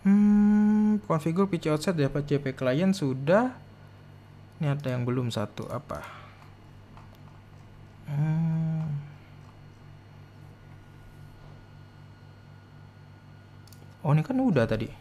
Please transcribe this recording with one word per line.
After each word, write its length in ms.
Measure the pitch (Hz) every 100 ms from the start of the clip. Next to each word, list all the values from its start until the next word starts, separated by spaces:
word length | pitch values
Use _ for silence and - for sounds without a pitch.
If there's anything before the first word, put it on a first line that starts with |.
Hmm, 960 | 196 202 208 208 208 208 208 214 214 214
configure 400 | - 160 165 165
P 160 | 196 170
C 80 | 160
offset 240 | 151 151
dapat 320 | 170 139 147
J 160 | 143 143
P 160 | 143 127
client 400 | 131 135 190 190
sudah. 560 | 143 131 139 196 254 254 - - - - - - - - - -
Ini 160 | 147
ada 160 | 139 135
yang 160 | 127
belum 240 | 120 123 123
satu, 400 | 110 104 - -
apa? 320 | 107 - 73 - - - - - - - - - - - - - - - - - - - - -
Hmm. 800 | 143 156 160 165 160 160 160 156 143 143 - - - - - - - - - - - - - - - - - - - - - - - - - - - - - - - - - - - - - - - - - - - - - - - - -
Oh, 160 | 160 151
ini 80 |
kan 160 | 151 262
udah 240 | 262 147
tadi. 240 | 113 110 113 -